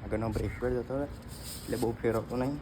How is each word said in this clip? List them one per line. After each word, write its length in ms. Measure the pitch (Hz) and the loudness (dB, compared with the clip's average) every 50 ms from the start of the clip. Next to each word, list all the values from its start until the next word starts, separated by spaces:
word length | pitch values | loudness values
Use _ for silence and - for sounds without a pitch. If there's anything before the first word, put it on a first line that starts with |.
| - | -2
આગળનો 260 | - 110 110 113 113 | 0 0 2 2 2
બ્રેક 300 | 107 107 113 104 - - | 2 2 0 0 -2 0
પર 100 | 120 123 | 0 2
જતો 240 | 127 123 117 117 127 | 2 2 0 0 0
હોય 100 | 135 143 | -2 -2
એટલે 720 | 143 - - - - - - - - - - - - - 117 | -2 -4 -10 -10 -12 -12 -10 -10 -10 -10 -8 -4 -4 0 2
બહુ 140 | 123 113 | 2 2
ફેરવતો 440 | 117 - - 117 110 113 110 - 120 123 | 0 2 2 2 4 4 2 0 0 0
નહીં. 200 | 127 135 143 147 | 2 2 0 -2